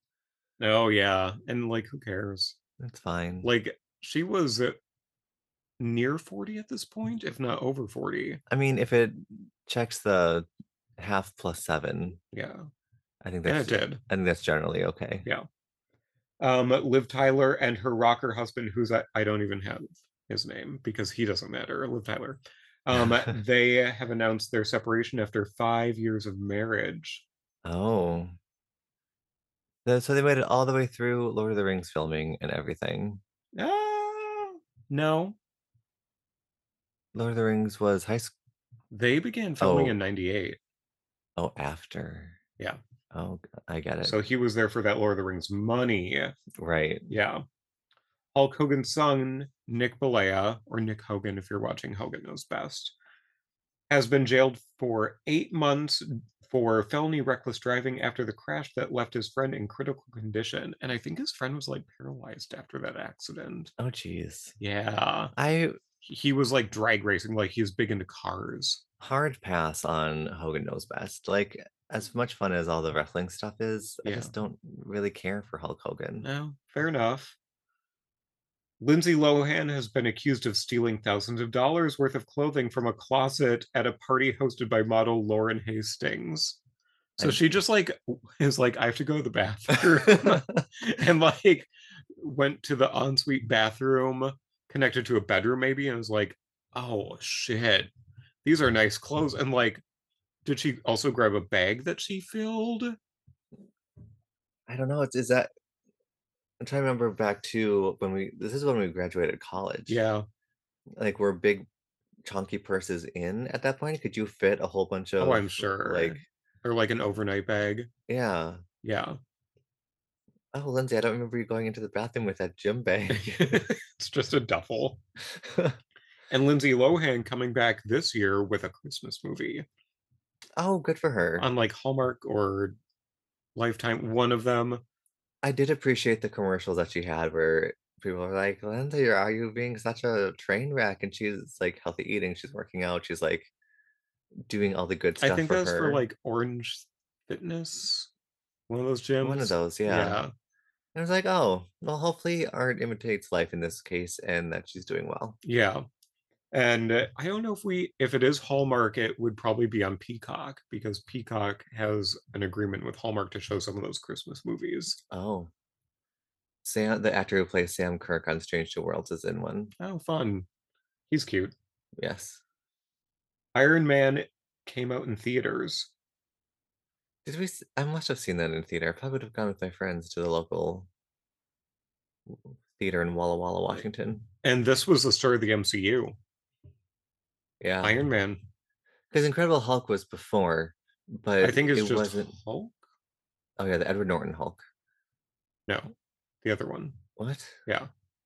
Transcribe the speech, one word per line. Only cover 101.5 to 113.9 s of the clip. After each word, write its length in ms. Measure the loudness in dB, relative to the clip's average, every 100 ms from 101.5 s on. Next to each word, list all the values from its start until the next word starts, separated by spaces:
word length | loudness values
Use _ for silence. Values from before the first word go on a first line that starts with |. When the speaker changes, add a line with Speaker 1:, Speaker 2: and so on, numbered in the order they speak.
| 2 2 0 -4
Speaker 1:
that 140 | -6
she 200 | -6 -8
filled? 640 | -8 -6 -4 -2 -4 -4 -6 -8 _ _ _ _ _ -20 -20 _ _ -20 -20 _ _ _ _ _ -10
Speaker 2:
I 80 | -4
don't 120 | -2
know. 140 | 0
It's, 140 | 0 0
is 120 | 2
that, 220 | 2 2 _ _ _ _ _ _ _ _ _ _ -14
I'm 60 | -4
trying 140 | 0
to 40 |
remember 260 | 2 2 2
back 320 | 2 2 2
to 520 | -2 0 4 4 2 0
when 120 | -2
we, 200 | -2 -4 -6
this 160 | -6
is 120 | -2
when 140 | 2 2
we 100 | 0
graduated 520 | -2 -2 0 0 -2
college. 440 | -6 -6 -4 -6 -2
Speaker 1:
Yeah. 320 | 0 2 0 -4 _ _ _ _ _ -16 -4
Speaker 2:
Like, 220 | -4 2
were 140 | 0
big 340 | 2 2 2 -2 _ _ _ _ _
chunky 340 | -8 -6 -4 -8
purses 460 | -4 -4 -2 -6
in 440 | -6 -6 -4 -4 -6
at 140 | -4
that 160 | -4 -2
point? 220 | -6